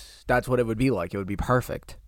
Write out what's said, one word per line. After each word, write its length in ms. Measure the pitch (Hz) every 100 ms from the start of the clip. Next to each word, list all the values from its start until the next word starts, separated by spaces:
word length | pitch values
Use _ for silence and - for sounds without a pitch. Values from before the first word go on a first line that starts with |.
| - - -
That's 200 | 123 127
what 120 | 123
it 60 | 113
would 120 | 110
be 140 | 135
like. 220 | 101 87
It 40 | 101
would 100 | 98
be 80 | 98
perfect 600 | - 123 - - - -